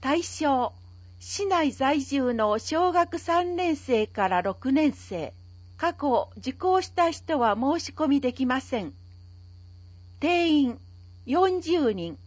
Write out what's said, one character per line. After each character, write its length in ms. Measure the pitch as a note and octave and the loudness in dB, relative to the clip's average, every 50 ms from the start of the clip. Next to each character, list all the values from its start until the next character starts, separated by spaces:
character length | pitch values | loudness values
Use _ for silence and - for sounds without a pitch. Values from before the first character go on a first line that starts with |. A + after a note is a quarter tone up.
対 220 | - C4 C#4+ E4+ E4+ | 0 0 0 0 0
象、 500 | - - - D#4 D4 C#4 B3+ B3 G#3+ - - - - - - - - - - | -4 -8 -2 0 2 2 2 0 -2 -6 -10 -20 -20 -20 -20 -20 -20 -20 -20
市 280 | - - - - G4+ | -16 -12 -8 -4 -2
内 260 | G4 F#4+ F4+ D#4+ C#4+ A3 | 0 2 2 2 2 0
在 280 | - C4 C4 D4 D#4 | 0 0 0 2 0
住 340 | C4+ - C4+ C#4 C4 B3 B3 | -2 -2 -2 0 0 0 0
の 240 | A3+ A3 G#3+ G#3 A3 | 2 2 2 2 0
小 340 | G#3+ - D#4 D#4+ F4 F4+ E4+ | -2 -2 0 2 2 2 4
学 260 | F4 E4+ E4+ - E4+ | 2 0 0 -2 -8
三 380 | - - E4+ E4+ F4+ F4 F4 | -4 0 0 0 0 0 -2
年 180 | E4+ F#4 F4 D#4+ | -2 0 0 -2
生 320 | C#4 - - B3+ A3 G#3+ | -2 -2 0 0 0 0
か 220 | G#3+ - - G3+ F#3 | -2 -2 -2 0 2
ら 140 | F#3 F3+ F3+ | 2 0 0
六 280 | G3 F#3 - - C4 | 0 -4 -4 -2 0
年 220 | C4+ D4 D#4 D4 - | 2 4 4 2 0
生。 400 | - - - G3+ F3 D3 - - - - - - - - - - | -2 -10 -10 -8 -8 -8 -8 -10 -16 -20 -20 -20 -20 -20 -20 -12
過 160 | - - E4+ E4+ | -4 -4 -4 -4
去 380 | - - D4 B3 A3 - - - | -2 -2 0 0 0 0 -2 -10
受 160 | G#3 F#3+ B3+ C4 | -10 -8 -8 -8
講 280 | - - F#4 F#4 F#4+ | -2 0 2 2 2
し 100 | F#4 - | 0 -2
た 200 | - - F4 - | -2 0 0 0
人 300 | D#4+ - - - E4 C#4+ | 0 -4 -6 -4 -2 2
は 140 | A#3+ A3+ G#3 | 2 2 2
申 260 | G#3+ A#3 C4+ D#4 E4+ | 2 0 -2 -2 -2
し 120 | - - - | -4 -10 -6
込 140 | - D4+ | -4 0
み 140 | D4+ C#4 C#4+ | 2 2 2
で 120 | C#4 B3+ B3 | 2 -2 -4
き 140 | - C4+ | -2 -2
ま 140 | B3 B3+ C4 | -2 -2 -2
せ 220 | C4 - - A#3 F#3+ | -4 -4 -6 -6 -6
ん。 100 | D3+ - - - - - - - - - - - - - - - - - - - - - - - - - - | -6 -12 -16 -20 -20 -20 -20 -20 -20 -20 -20 -20 -20 -20 -20 -20 -20 -20 -20 -20 -20 -20 -20 -20 -20 -14 -4
定 280 | - D4+ F4 F4 F4 E4 | -2 0 2 2 2 4
員 300 | D#4 D4+ C#4 B3 A#3 - - - - - - - - - - | 4 4 2 2 -2 -6 -12 -20 -20 -20 -20 -20 -20 -20 -8
四 340 | - B3 E4+ F#4 F#4+ F#4 F4+ | -4 0 2 2 2 2 0
十 320 | E4 D4+ E4 F4 D4 A#3+ G#3+ | -2 0 0 2 2 0 0
人。 260 | F#3+ E3+ E3+ D#3+ - - | -2 -6 -8 -10 -12 -18